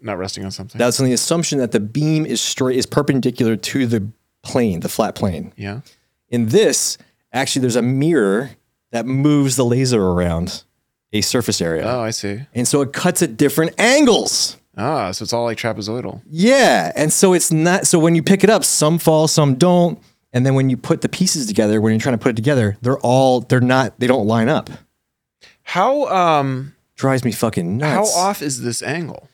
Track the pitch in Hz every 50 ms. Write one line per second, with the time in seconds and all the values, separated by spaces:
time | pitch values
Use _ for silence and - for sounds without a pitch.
0 | - 110 101 87 92 95 - 104 98 95 - - 95 113 - 107 120 123 110 -
1 | 135 127 123 113 - - 165 175 160 - 147 139 127 113 - 110 101 107 113 143
2 | 151 156 160 156 156 - 117 107 - - - - 135 127 127 127 107 - - 151
3 | 143 - 139 131 117 127 120 - 127 113 113 101 - - - 139 127 113 117 110
4 | 98 110 - _ _ _ _ _ - - - 131 120 107 87 82 82 - - -
5 | 110 95 - - - 98 85 73 - - - - 107 98 101 127 - _ _ _
6 | _ _ _ _ _ _ 123 120 117 110 135 202 220 151 185 - - - - -
7 | _ _ _ _ _ _ - 123 135 - - 143 127 123 113 123 113 123 135 135
8 | 143 165 170 139 104 98 95 110 139 - - _ _ _ _ _ _ _ - 117
9 | 113 127 131 135 139 151 147 147 139 135 127 135 127 117 120 127 135 123 120 107
10 | 95 92 87 90 90 87 82 82 90 - - - - _ _ _ _ _ _ _
11 | _ _ - 107 101 - - 127 113 - 104 - 90 85 82 80 - 110 127 123
12 | 113 113 110 - - 101 101 113 143 - - 120 123 - - 143 139 - - -
13 | - 180 175 - 185 131 110 110 151 135 139 160 160 165 - - 190 233 269 302
14 | 302 247 202 139 101 - - - - - - - _ _ _ - 104 135 160 135
15 | 104 90 92 - 113 90 117 117 120 117 110 - - 117 107 107 101 104 110 127
16 | - 98 - - - - 151 160 190 240 269 277 240 170 123 185 - 180 - -
17 | 156 156 - - 196 190 180 165 - - 165 156 156 175 180 196 - - - 170
18 | 156 170 170 165 151 - 196 190 196 196 220 185 - - - - 151 151 170 165
19 | - 165 156 156 160 151 - 165 151 139 131 131 175 180 175 175 175 175 - -
20 | _ _ _ _ _ _ - 123 127 135 135 135 135 135 127 117 - - 165 156
21 | - - - - 185 185 - 160 123 104 98 - 107 107 107 107 107 113 110 110
22 | - 143 123 101 - 127 113 113 110 143 147 127 110 101 101 - 117 123 135 -
23 | - 120 123 131 135 131 127 123 123 - 127 127 123 123 127 131 131 104 - -
24 | 123 120 127 131 101 107 113 117 110 127 156 127 - - - - _ _ _ _
25 | _ _ _ _ _ _ _ _ _ - _ _ _ - - 175 196 247 269 294
26 | 277 - 190 185 175 170 156 147 139 135 131 127 135 139 - _ _ _ _ -
27 | - 135 131 127 123 123 101 - - 113 - 101 85 85 92 120 147 151 - 185
28 | 214 214 170 170 180 196 208 - 143 147 131 120 123 120 117 - - 113 143 170
29 | 170 123 - - - _